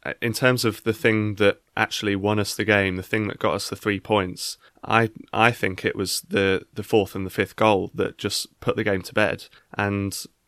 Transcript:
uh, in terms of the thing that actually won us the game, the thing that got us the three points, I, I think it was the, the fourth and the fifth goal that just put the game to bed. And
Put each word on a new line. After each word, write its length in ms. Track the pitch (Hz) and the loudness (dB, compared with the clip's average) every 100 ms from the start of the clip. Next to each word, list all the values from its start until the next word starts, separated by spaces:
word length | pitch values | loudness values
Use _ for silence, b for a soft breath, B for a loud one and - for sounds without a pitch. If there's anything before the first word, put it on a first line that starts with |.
uh, 100 | - - | -12 -6
in 120 | 117 | -4
terms 300 | 110 127 127 117 | 0 2 2 0
of 180 | 101 | 0
the 100 | 113 | -2
thing 420 | 110 117 110 107 101 | 0 2 2 0 2
that 260 | 101 - _ - | 2 2 _ -4
actually 400 | 110 - 104 101 | -4 -2 -2 0
won 240 | 101 107 | 0 0
us 160 | 101 - | 0 -2
the 100 | 107 | 2
game, 300 | 104 95 92 | 4 2 -2
the 80 | |
thing 240 | 92 113 104 | -4 -2 -2
that 120 | - | -2
got 160 | 107 92 | -2 -2
us 140 | - | -4
the 60 | - | -6
three 240 | 107 98 | -4 -4
points, 580 | - 107 92 - - - b b | 0 0 0 -6 -10 -12 b b
I, 260 | - 113 113 - - | 0 2 0 -4 -8
I 180 | 107 117 | 4 4
think 320 | 113 98 92 | 4 -4 -2
it 120 | - - | -4 -2
was 260 | 95 - | -4 -4
the, 440 | - 104 98 95 - | -2 0 2 0 -4
the 100 | - | -12
fourth 320 | 101 113 95 98 | 2 4 4 -2
and 100 | 95 | -6
the 60 | |
fifth 240 | - 98 - | -2 -4 2
goal 360 | 110 98 87 - | 4 4 2 -4
that 220 | 98 - | -6 -4
just 420 | 104 - - _ | -4 -4 -6 _
put 160 | - 110 | -4 0
the 80 | |
game 180 | 107 95 | 0 -2
to 100 | 90 | -2
bed. 320 | - 101 - - b b | 0 0 -2 -8 b b
And 440 | - 101 101 98 - - _ | -4 -2 0 -4 -6 -12 _